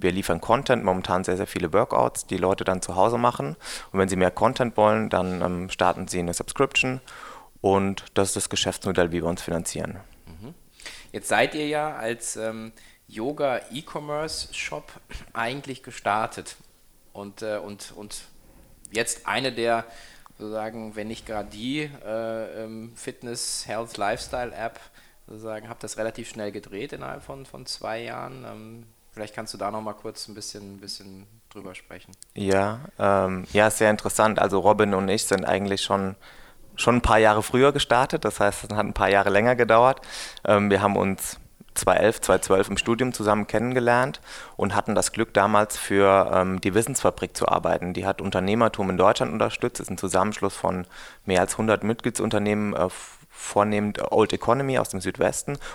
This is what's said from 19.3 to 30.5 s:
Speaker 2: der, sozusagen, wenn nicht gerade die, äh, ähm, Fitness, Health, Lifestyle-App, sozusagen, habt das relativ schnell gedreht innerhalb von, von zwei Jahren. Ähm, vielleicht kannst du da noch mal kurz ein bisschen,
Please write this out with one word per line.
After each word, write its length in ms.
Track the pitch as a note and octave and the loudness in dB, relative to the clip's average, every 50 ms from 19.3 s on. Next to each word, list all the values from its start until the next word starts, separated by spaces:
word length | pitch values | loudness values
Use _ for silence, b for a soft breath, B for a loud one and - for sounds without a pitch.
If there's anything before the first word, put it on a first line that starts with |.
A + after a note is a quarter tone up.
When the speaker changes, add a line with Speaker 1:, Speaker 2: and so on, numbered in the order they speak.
| G#2 B2 C3+ C3 | -4 -2 -2 -4
Speaker 2:
der, 340 | A#2 A#2 A2+ A#2 A#2 A2+ A2+ B B B B B B B B B - - | -2 -2 0 0 0 0 -2 B B B B B B B B B -18 -14
sozusagen, 560 | G#2+ G#2+ G#2+ G#2+ A2 A2 A2+ A2+ A2 G#2+ G#2+ | -12 -8 -8 -8 -8 -8 -8 -10 -12 -10 -10
wenn 140 | G#2+ G#2 A2+ | -10 -8 -8
nicht 180 | A2+ - - | -10 -12 -10
gerade 200 | - A2 G#2 G2+ G2+ | -10 -8 -8 -8 -10
die, 380 | G#2 G#2+ A#2 B2+ C#3+ D3+ D3+ C#3+ C#3 - - | -12 -10 -8 -6 -6 -6 -6 -8 -10 -12 -10
äh, 600 | G#2 A2 A2+ A2+ A2+ A2+ A2+ A2 E2+ D#2 A2 A2 | -8 -6 -6 -6 -6 -6 -8 -8 -10 -10 -12 -12
ähm, 300 | A2 A2 A2 A2+ A#2 A#2 | -12 -12 -14 -14 -16 -16
Fitness, 680 | - - C3 B2 - B2+ A#2+ A#2 A2+ - - - - - | -14 -12 -12 -12 -10 -10 -10 -8 -8 -8 -6 -8 -8 -8
Health, 300 | - G#2 A2+ A#2 - - | -6 -6 -6 -6 -6 -6
Lifestyle-App, 840 | G#2+ G2+ G#2 A#2+ B2+ - - C3 B2 B2 A2+ - G2 A2+ A#2 - - - - b b b b b b b | -2 -2 -2 -2 -2 -6 -6 -6 -6 -6 -6 -8 -8 -8 -8 -10 -12 -20 -20 b b b b b b b
sozusagen, 420 | - A2 G#2+ A2+ A2 G#2+ G#2+ A2+ A2+ | -20 -18 -14 -12 -12 -12 -12 -12 -14
habt 140 | A#2 - - | -14 -12 -12
das 160 | G#2 - A2 | -10 -6 -6
relativ 300 | A2 A2+ - A#2+ A2+ - | -6 -6 -6 -8 -12 -12
schnell 220 | - A2+ G#2 G#2 | -10 -8 -8 -8
gedreht 420 | G2 G2+ - F#2+ G2 G2+ C3 D3 D3 | -8 -10 -12 -12 -10 -10 -10 -10 -10
innerhalb 280 | C#3+ C3+ C3+ C3+ C#3+ | -12 -12 -12 -12 -12
von, 240 | - - C#3 C#3 C3 | -14 -14 -16 -16 -16
von 220 | - - C3 C3 | -16 -18 -16 -12
zwei 340 | - - - - G#2+ A2 A#2 | -12 -12 -10 -8 -8 -8 -8
Jahren. 420 | A#2 A#2 A#2+ B2+ C3 C3 C3 C3 A#2+ | -8 -10 -10 -10 -12 -12 -14 -14 -14
Ähm, 400 | A2+ G#2+ G#2+ A2 A2 A#2 A#2 A2+ A2 _ _ _ _ | -14 -14 -16 -16 -18 -20 -20 -20 -20 _ _ _ _
vielleicht 240 | - A2 G#2+ G#2 - | -14 -12 -12 -12 -10
kannst 180 | A#2 A2 - - | -12 -12 -10 -8
du 60 | G2+ | -6
da 100 | G2 G#2 | -6 -6
noch 120 | G#2+ A2 | -6 -6
mal 120 | A2 G#2+ G2+ | -8 -8 -10
kurz 340 | - - A2 - - - | -10 -12 -12 -12 -12 -14
ein 60 | A2+ G2+ | -14 -14
bisschen, 440 | G#2+ - - | -14 -14 -14